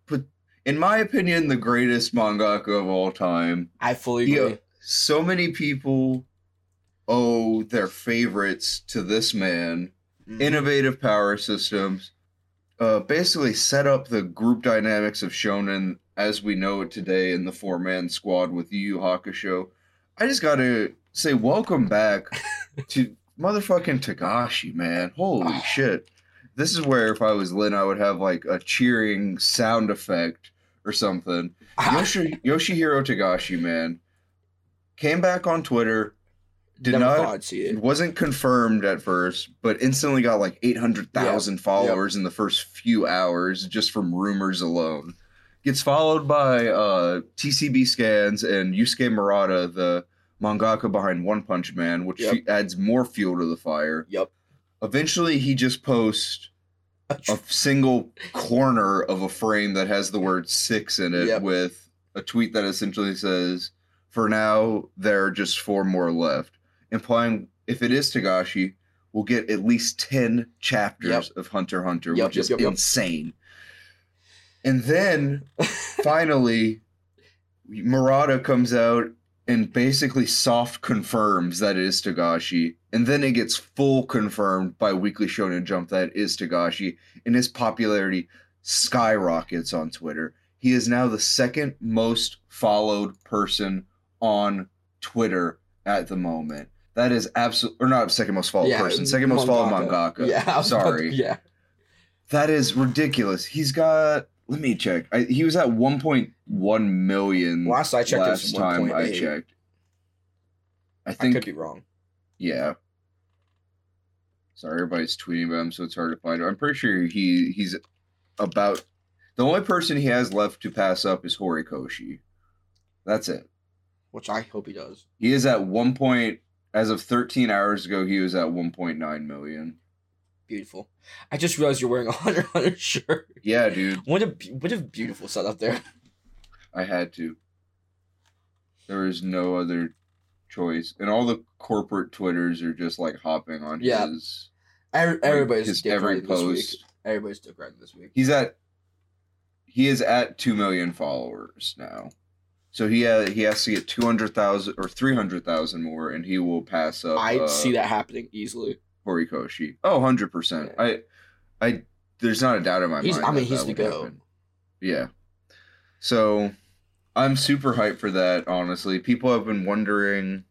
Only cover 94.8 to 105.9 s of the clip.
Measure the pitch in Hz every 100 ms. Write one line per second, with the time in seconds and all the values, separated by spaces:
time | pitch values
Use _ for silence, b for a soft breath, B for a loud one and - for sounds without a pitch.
94.8 | _ - - 117 110 92 87 - _ _
95.8 | 98 101 87 95 87 80 76 73 71 _
96.8 | _ - 123 120 95 120 120 113 113 -
97.8 | 127 127 104 - 101 98 90 101 90 110
98.8 | 92 92 - 127 135 127 127 120 110 95
99.8 | 90 90 85 - 82 113 185 147 - 117
100.8 | 101 - 80 135 120 - _ _ _ _
101.8 | _ _ _ _ - 147 151 156 123 123
102.8 | 131 120 151 127 101 92 - 151 143 143
103.8 | 160 156 151 151 - _ - 147 143 98
104.8 | 101 87 85 117 123 127 160 165 139 113
105.8 | 131